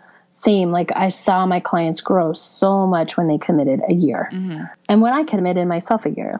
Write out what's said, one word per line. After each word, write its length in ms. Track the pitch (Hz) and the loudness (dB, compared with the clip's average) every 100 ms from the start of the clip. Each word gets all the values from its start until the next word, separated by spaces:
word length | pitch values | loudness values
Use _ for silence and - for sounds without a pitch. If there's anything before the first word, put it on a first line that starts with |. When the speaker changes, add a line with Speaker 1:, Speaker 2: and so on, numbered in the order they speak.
| _ _ _ | _ _ _
Speaker 1:
same, 400 | - - 202 175 | -2 2 2 2
like, 200 | 175 160 - | 0 0 0
I 140 | 190 | -2
saw 360 | - - 185 185 | -2 0 2 2
my 140 | 180 | 0
clients 420 | - 175 165 156 | 0 -2 0 -2
grow 320 | - 190 160 | 0 2 2
so 520 | 160 - - 196 196 190 | -2 -6 0 2 2 2
much 320 | 175 160 - | 0 0 -2
when 100 | 165 | 0
they 100 | 151 | 0
committed 440 | - 165 135 135 - | 0 2 2 0 0
a 60 | |
year. 360 | 175 151 117 - | 2 2 0 -6
Speaker 2:
Mm-hmm. 320 | 185 185 156 165 - - | -6 -8 -8 -12 -8 2
Speaker 1:
And 140 | 208 | 4
when 120 | 226 | 4
I 100 | 277 | 2
committed 440 | 311 202 180 180 175 | 0 0 0 0 0
myself 380 | 170 - - - | -2 -2 -2 -2
a 40 | |
year, 280 | - 50 | -6 -8